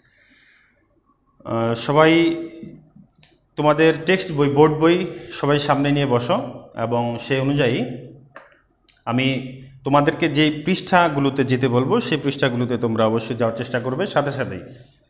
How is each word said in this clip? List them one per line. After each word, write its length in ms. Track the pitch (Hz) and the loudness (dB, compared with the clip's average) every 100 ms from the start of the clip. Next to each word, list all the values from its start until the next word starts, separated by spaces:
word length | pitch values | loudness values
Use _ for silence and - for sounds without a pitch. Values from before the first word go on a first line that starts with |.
| _ _ _ _ _ _ _ _ _ _ _ _ _ _ | _ _ _ _ _ _ _ _ _ _ _ _ _ _
আহ, 300 | - 117 113 | -8 -4 -2
সবাই 640 | 117 - 147 160 165 165 165 - - - - _ - _ _ _ _ _ - | -4 0 4 4 4 2 -2 -8 -14 -18 -20 _ -20 _ _ _ _ _ 0
তোমাদের 380 | 151 147 160 151 156 | 2 6 4 4 0
টেক্সট 260 | 185 190 | 0 0
বই, 160 | 147 143 | 0 2
বোর্ড 260 | 139 156 | 6 4
বই 320 | 151 160 180 185 - - | 6 2 2 -2 -8 -14
সবাই 260 | - 143 147 | -4 0 0
সামনে 320 | 143 139 143 | 2 0 2
নিয়ে 160 | 143 139 | 0 2
বসো 600 | 120 120 196 - - - | 0 0 -2 -2 -12 -16
এবং 440 | - 113 120 120 117 | -6 -2 -2 -2 -6
সেই 220 | - 135 | -4 -2
অনুযায়ী 440 | 135 143 127 139 247 - - - - - - _ _ _ - - | 0 0 0 0 -4 -8 -14 -20 -20 -20 -20 _ _ _ -20 -14
আমি 480 | - 123 131 131 - - - - | -4 0 0 -2 -6 -14 -20 -12
তোমাদেরকে 440 | 135 143 147 147 165 | 0 2 2 0 -2
যে 340 | 139 156 151 | 2 2 0
পৃষ্ঠাগুলোতে 800 | 165 185 - 180 170 143 139 135 | -4 -4 2 2 4 2 0 0
যেতে 240 | 123 127 127 | 0 0 2
বলবো, 320 | 120 135 226 | 0 2 0
সেই 180 | 233 151 | 0 -2
পৃষ্ঠাগুলোতে 560 | 139 139 139 120 123 117 | -2 0 -2 0 -2 -2
তোমরা 280 | 117 110 110 | -2 2 2
অবশ্যই 280 | 113 - | 0 -4
যাওয়ার 220 | 120 117 113 | -2 -2 -2
চেষ্টা 240 | 117 123 | -6 -4
করবে 260 | 127 131 196 | -4 -4 -2
সাথে 240 | 151 143 | -2 -2
সাথেই। 300 | 131 107 92 - - - _ _ | -4 -6 -8 -14 -20 -20 _ _